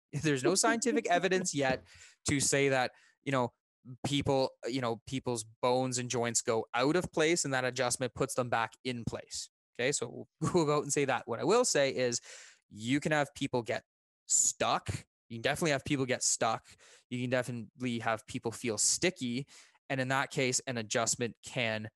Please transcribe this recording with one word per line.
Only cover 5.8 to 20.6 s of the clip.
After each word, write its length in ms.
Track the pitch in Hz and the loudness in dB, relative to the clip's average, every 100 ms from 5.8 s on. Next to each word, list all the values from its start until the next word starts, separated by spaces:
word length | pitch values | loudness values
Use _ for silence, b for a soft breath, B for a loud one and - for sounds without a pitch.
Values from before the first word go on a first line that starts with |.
| 131 123 | 0 -2
and 100 | 123 | -4
joints 320 | 123 117 117 | -2 0 0
go 260 | - 113 - | 0 0 0
out 200 | 120 135 175 | 0 2 2
of 140 | - | 0
place 320 | 170 156 170 | 2 2 2
and 80 | 143 | 0
that 120 | 131 | 0
adjustment 500 | 127 127 123 - 127 | 0 0 0 0 -4
puts 200 | - 135 | -2 -2
them 140 | - 123 | -2 0
back 240 | 113 113 - | 0 -2 -4
in 180 | 127 120 | -8 -6
place. 440 | 110 113 - - - _ _ - | -6 -8 -8 -12 -12 _ _ -2
Okay, 120 | 127 | 0
so 340 | 143 - 139 - - | 0 -4 -10 -16 -6
we'll, 120 | 156 | 0
<laughs> 20 | |
we'll 100 | 180 147 | 2 4
go 100 | 147 | 2
out 40 | |
and 80 | 139 | 2
say 120 | 147 | 0
that. 220 | 135 117 - | 2 0 -2
What 140 | 117 | -2
I 40 | |
will 200 | 131 233 | 2 4
say 260 | 240 147 135 | 4 2 2
is 300 | 117 127 117 B B B B B | 2 0 -2 B B B B B
you 300 | 101 113 143 | -8 -2 0
can 120 | 160 | 2
have 220 | 151 139 | 2 0
people 280 | - 139 123 | -2 -2 -2
get 200 | 113 110 - _ _ _ - | -2 -6 -8 _ _ _ 0
stuck. 600 | - 101 - 113 151 - - - _ - | 2 2 2 0 0 -2 -8 -10 _ -14
You 80 | 117 | -4
can 60 | |
definitely 300 | 127 147 165 | -2 0 2
have 120 | 135 | 0
people 220 | - 139 135 | 0 0 0
get 160 | 117 | 0
stuck. 440 | - - 117 117 - - B B B | 0 0 0 -2 -6 -20 B B B
You 100 | 123 | -6
can 80 | 123 | -2
definitely 680 | 127 123 120 107 - 123 117 | -2 -2 -6 -12 -8 -4 -2
have 260 | 113 110 - | -2 -2 -4
people 260 | 123 117 | -8 -6
feel 260 | - 120 107 | -6 -4 0
sticky. 680 | - - 175 - 123 123 139 B B B - | 0 2 0 -2 -4 -4 -8 B B B -6
And 100 | 135 | -2
in 80 | 127 | 0
that 220 | 135 135 | 0 0
case, 300 | 147 127 127 | 0 0 0